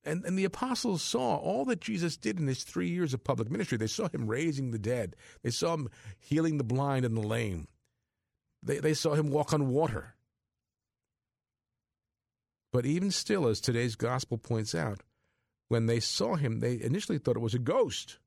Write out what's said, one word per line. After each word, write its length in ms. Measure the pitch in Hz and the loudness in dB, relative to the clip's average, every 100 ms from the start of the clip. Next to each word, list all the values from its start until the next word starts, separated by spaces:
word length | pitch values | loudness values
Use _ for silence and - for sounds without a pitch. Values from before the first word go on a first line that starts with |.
And, 200 | - 170 | -4 -4
and 120 | 175 185 | -2 0
the 80 | |
apostles 560 | 190 - 254 247 240 180 | 0 0 -2 0 0 -2
saw 360 | - 240 247 147 | 0 0 2 0
all 280 | 160 214 262 | 0 0 0
that 140 | 220 | -2
Jesus 360 | - 202 170 - | -2 -2 -2 -2
did 240 | 220 196 | -4 0
in 80 | 143 | 0
his 160 | 127 | -2
three 240 | - - 180 | -4 -4 -2
years 260 | 175 165 | 0 0
of 80 | 127 | -2
public 280 | - 123 113 | -2 -2 0
ministry. 280 | 160 190 120 | -2 -2 0
They 80 | 110 | 0
saw 220 | - 202 | -2 -4
him 180 | 156 110 | -2 -2
raising 460 | 120 165 139 131 | 0 0 -2 -4
the 60 | 113 | -2
dead. 360 | 104 123 95 - - - | -2 -2 -2 -8 -20 -6
They 80 | 120 | -4
saw 240 | - 170 | 0 0
him 140 | 165 127 - 107 - | 0 -4 -8 -18 -18
healing 400 | - 147 165 151 | 0 2 4 2
the 60 | |
blind 400 | 117 127 139 135 | 2 2 2 2
and 120 | 123 113 | 2 0
the 40 | |
lame. 480 | 107 113 110 87 76 _ _ _ _ _ _ _ _ _ | 0 0 -2 -4 -8 _ _ _ _ _ _ _ _ _
They, 140 | - 143 | -4 0
they 160 | 151 | 2
saw 200 | 151 160 | 2 2
him 160 | 147 151 | 2 2
walk 220 | 143 147 | 2 2
on 160 | 151 135 | 2 4
water. 480 | 131 156 101 - _ _ _ _ _ _ _ _ _ _ _ _ _ _ _ _ _ _ _ _ _ _ _ _ _ _ | 2 2 -2 -8 _ _ _ _ _ _ _ _ _ _ _ _ _ _ _ _ _ _ _ _ _ _ _ _ _ _
But 120 | 123 | 0
even 280 | 123 165 196 | 2 0 0
still, 340 | 180 - 202 131 | -2 0 2 2
as 140 | 104 | 2
today's 340 | - 117 120 | 0 0 0
gospel 440 | 107 117 127 - 117 | 0 -2 -2 -4 -6
points 360 | - 113 107 | -2 -2 -2
out, 280 | - 151 98 - _ _ _ _ _ _ | -2 -2 -4 -12 _ _ _ _ _ _
when 180 | 120 113 | 2 4
they 140 | 117 | 2
saw 340 | 110 - 214 | 0 0 0
him, 240 | 185 139 110 | 2 0 0
they 240 | 117 120 | 0 0
initially 360 | 117 165 - 147 | 0 -2 0 0
thought 180 | - 113 | 2 0
it 40 | |
was 140 | 117 | 0
a 60 | 120 | 0
ghost. 580 | 123 220 202 - - - | 2 2 2 0 -10 -18